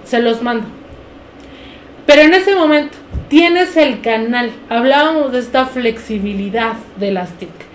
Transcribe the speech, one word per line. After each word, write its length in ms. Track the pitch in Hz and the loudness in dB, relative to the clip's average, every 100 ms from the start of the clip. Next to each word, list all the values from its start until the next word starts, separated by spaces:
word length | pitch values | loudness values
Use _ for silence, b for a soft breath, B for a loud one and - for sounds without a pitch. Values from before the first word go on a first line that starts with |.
Se 160 | - 240 | -4 0
los 220 | 233 226 | 0 -2
mando. 240 | 240 233 220 - - - - - - - B B B B B - | -4 -4 -6 -14 -20 -20 -20 -20 -20 -20 B B B B B -10
Pero 180 | - 294 | 2 6
en 120 | 302 | 6
ese 200 | 370 381 | 4 2
momento 420 | 392 311 302 294 - - - - | 2 2 2 0 -10 -12 -12 2
tienes 480 | 294 339 349 359 320 | 4 4 2 2 2
el 240 | 285 214 | 2 0
canal. 500 | 240 220 226 247 240 - - | -2 -2 -2 -2 -4 -8 -4
Hablábamos 640 | 233 254 285 311 320 269 | 0 2 4 2 0 -2
de 80 | 247 | -2
esta 260 | 240 262 262 | -2 -2 -2
flexibilidad 1080 | 254 240 226 - 214 196 196 202 220 226 226 - 196 | -2 -4 -4 -8 -6 -6 -6 -4 -4 -4 -6 -12 -8
de 160 | 202 | -4
las 180 | 190 180 | -4 -6
tic. 180 | - 170 - - | -12 -18 -18 -20